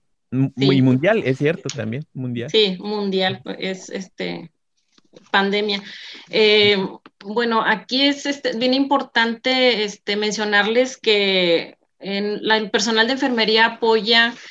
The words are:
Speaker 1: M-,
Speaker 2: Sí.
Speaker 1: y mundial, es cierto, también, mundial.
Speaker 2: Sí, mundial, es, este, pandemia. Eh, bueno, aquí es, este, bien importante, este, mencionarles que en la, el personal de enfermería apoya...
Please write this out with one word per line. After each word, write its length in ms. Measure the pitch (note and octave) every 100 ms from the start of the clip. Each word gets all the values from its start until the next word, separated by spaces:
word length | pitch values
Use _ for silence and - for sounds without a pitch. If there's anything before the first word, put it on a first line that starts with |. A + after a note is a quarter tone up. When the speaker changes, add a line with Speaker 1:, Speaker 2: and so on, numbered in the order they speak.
| _ _ -
Speaker 1:
M-, 200 | B2+ C3+ B2+
Speaker 2:
Sí. 160 | C3+
Speaker 1:
y 100 | C#3
mundial, 400 | C3 B2+ F3 A3
es 140 | B2 C3
cierto, 300 | D3 E3+ C#3
también, 360 | C3 A2 B2 D#3
mundial. 380 | C#3+ B2+ A#2+ B2
Speaker 2:
Sí, 260 | A3 G#3 F#3
mundial, 600 | G#3 G#3 G3+ F#3+ F#3 F#3 - G3
es, 300 | F#3+ F#3 -
este, 600 | G3 F#3 - F3+ F3 E3+ _ _ _ _ _ _ - _
pandemia. 500 | G3+ G3 G#3 G#3+ G3+ - - - - -
Eh, 460 | - G#3+ G#3+ G#3 G3+ F#3+ - - _
bueno, 380 | G3 A3 A#3 A3+
aquí 380 | E3+ G#3+ - B3+
es, 240 | C#4+ C#4 C#4+
este, 300 | C4+ - A3+
bien 160 | B3+
importante, 1120 | C4+ C#4 C#4 B3+ A#3 A3+ A#3 B3+ C4 B3+ G#3+
este, 320 | G#3 G3 - G3+
mencionarles 800 | G#3+ G#3 G#3 G#3 G3+ A3+ B3+ -
que 800 | A3 G#3 G3 F#3+ F3+ E3 F#2 - _ _
en 440 | E3+ G3+ G#3 G#3 -
la, 100 | A3
el 140 | G#3
personal 360 | A3+ G#3 A3+ A3+
de 80 |
enfermería 520 | C4 C4+ A#3 G#3 A3 A#3
apoya... 680 | A3+ A3+ A3 G3+ A#3 A#3 A#3+ -